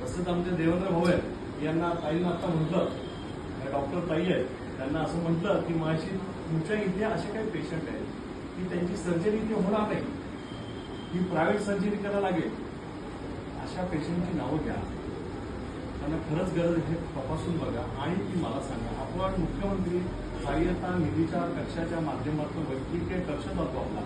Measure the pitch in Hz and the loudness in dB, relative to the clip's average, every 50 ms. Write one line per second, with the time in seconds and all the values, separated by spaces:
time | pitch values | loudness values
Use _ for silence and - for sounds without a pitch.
0 | - - - 175 175 175 175 175 180 180 180 165 160 165 175 180 196 - 170 165 | -4 -4 -2 -2 0 2 2 2 2 2 2 4 4 4 4 4 4 2 4 4
1 | 175 175 180 175 - - - - - - - - 147 156 160 165 170 175 170 - | 6 6 6 4 4 0 -4 -6 -6 -6 -6 -2 -2 0 2 2 2 2 0 0
2 | - 151 156 170 180 180 175 - - 185 165 160 156 147 170 175 - - - - | 0 0 0 2 2 2 0 0 0 2 2 2 2 4 4 4 4 4 0 -4
3 | - - - - - - - - - - - - - - 135 139 143 - - 180 | -6 -6 -6 -6 -8 -8 -8 -8 -6 -6 -6 -4 -4 -2 0 0 0 0 0 0
4 | - - 160 160 180 185 165 123 - - - - - - - - 131 139 151 160 | 0 2 2 2 4 4 4 2 2 0 -4 -8 -8 -8 -6 -4 -2 0 0 0
5 | 156 151 - 170 170 165 165 165 180 208 190 170 - - 170 160 160 156 160 160 | 0 0 0 0 2 2 2 2 4 4 4 4 4 2 0 2 2 2 2 2
6 | - 190 196 190 - - - - - - 160 160 156 - 214 214 208 185 180 190 | 0 0 -2 -2 -4 -4 -6 -6 -4 0 0 0 2 2 2 2 2 2 2 2
7 | 214 220 - 160 - 208 208 220 220 - - 156 147 - 170 - - - - - | 2 2 0 0 -2 -2 -2 -2 -2 -2 -2 -2 -4 -2 -4 -4 -4 -4 -4 -4
8 | - - - - - - - - - - - - 180 175 170 175 175 180 202 - | -4 -6 -6 -8 -8 -8 -8 -8 -8 -8 -6 -4 -4 -2 0 0 0 0 0 -2
9 | - 175 170 165 175 214 208 220 220 220 220 196 180 190 214 214 214 208 180 147 | 0 0 2 4 4 4 4 4 2 2 2 2 4 4 4 4 2 2 0 0
10 | - - - - - - - - - - - - - - - - - - - - | -2 -2 -4 -6 -6 -6 -8 -8 -8 -8 -8 -8 -8 -8 -8 -8 -8 -8 -8 -8
11 | - - - 180 180 175 170 156 160 180 208 208 202 202 196 180 202 208 202 196 | -8 -4 0 0 0 2 4 4 4 4 4 2 2 2 2 2 2 2 2 0
12 | 196 202 202 196 196 190 175 160 - - - - - - - - - - - - | 0 0 2 2 4 4 2 2 2 0 -2 -4 -6 -8 -8 -8 -8 -8 -8 -8
13 | - - - - - - - - - - - - - - - 180 180 - 175 156 | -8 -8 -8 -8 -6 -6 -6 -6 -6 -6 -6 -6 -6 -6 -2 -2 -2 0 0 -2
14 | 151 - 170 180 175 175 - 151 135 135 151 156 - 113 - - - - - - | 0 0 0 0 0 0 0 0 0 0 0 0 0 0 -2 -2 -4 -4 -6 -6
15 | - - - - - - - - - - - - - - - - - - - - | -6 -6 -6 -6 -6 -6 -6 -6 -6 -6 -6 -6 -6 -6 -8 -8 -8 -6 -6 -4
16 | - 147 156 156 - - 151 165 190 180 156 160 170 170 170 165 147 - 165 - | -2 -2 -2 -2 0 0 0 0 0 0 2 2 4 4 4 4 2 0 0 -2
17 | - - - - - - 160 165 - 180 170 151 135 123 117 113 117 117 - - | -2 -4 -6 -4 -4 -2 -2 -2 0 0 0 0 0 0 -2 -2 -2 -4 -4 -4
18 | 135 151 180 202 202 190 185 175 156 - - - - - 262 120 113 - - - | -2 0 0 0 0 0 0 0 0 0 0 -2 -2 -2 -4 -2 -2 -2 -2 -4
19 | - - - 175 190 190 190 185 170 156 - - 202 196 196 185 180 170 175 180 | -4 -4 -2 0 0 2 2 2 0 0 0 0 0 0 2 2 2 2 2 2
20 | 180 - - - - - - - - 143 143 156 170 180 180 - - 180 180 175 | 0 0 -2 -4 -4 -4 -4 -4 -2 0 2 4 4 4 2 2 0 0 2 2
21 | 160 143 143 156 165 160 - 180 170 - - - - - - 170 165 160 170 165 | 2 4 4 4 2 2 2 0 0 0 0 -2 -2 -2 -2 -2 -2 0 0 0
22 | 165 147 - 110 113 143 151 151 151 147 - 165 156 147 135 135 135 - 156 170 | 0 0 -2 -2 -2 0 0 0 0 -2 -2 -2 -2 -2 -2 -2 -2 -2 -2 -2
23 | 165 - 170 185 175 165 151 143 - - - - 160 143 - - - 117 - - | 0 0 0 -2 0 -2 -2 -4 -2 -2 -2 0 0 0 0 -2 -2 -2 -2 -4
24 | - | -4